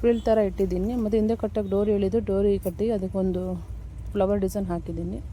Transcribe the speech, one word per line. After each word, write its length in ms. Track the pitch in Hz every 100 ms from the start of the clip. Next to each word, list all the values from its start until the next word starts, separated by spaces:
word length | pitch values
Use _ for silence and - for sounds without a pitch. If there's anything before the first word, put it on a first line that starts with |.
ಫ್ರಿಲ್ 200 | 233 233
ಥರ 160 | 233 220
ಇಟ್ಟಿದ್ದೀನಿ. 560 | 202 185 196 180 196 247
ಮತ್ತು 140 | 214 220
ಹಿಂದೆ 200 | 214 226
ಕಟ್ಟಕ್ಕೆ 280 | 220 220 202
ಡೋರಿ 200 | 196 208
ಹೇಳಿದ್ದು, 260 | 208 196 220
ಡೋರಿ 380 | 202 196 202 196
ಕಟ್ಟಿ 220 | 190 175 220
ಅದಕ್ಕೊಂದು 520 | 220 185 190 190 180 185 180 - - - - -
ಫ್ಲವರ್ 280 | 208 190 202
ಡಿಸೈನ್ 260 | 190 202 190
ಹಾಕಿದ್ದೀನಿ. 520 | 175 165 165 170 190 -